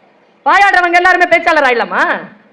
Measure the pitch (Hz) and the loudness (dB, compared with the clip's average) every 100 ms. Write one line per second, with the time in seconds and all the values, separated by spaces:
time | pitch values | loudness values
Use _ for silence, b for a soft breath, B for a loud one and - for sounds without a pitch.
0 | _ _ _ _ 277 359 403 359 349 349 | _ _ _ _ -2 2 2 2 0 0
1 | 370 349 359 339 339 320 269 240 190 196 | 2 2 2 0 0 0 0 -2 -4 -4
2 | 330 202 151 - _ | -4 -4 -10 -20 _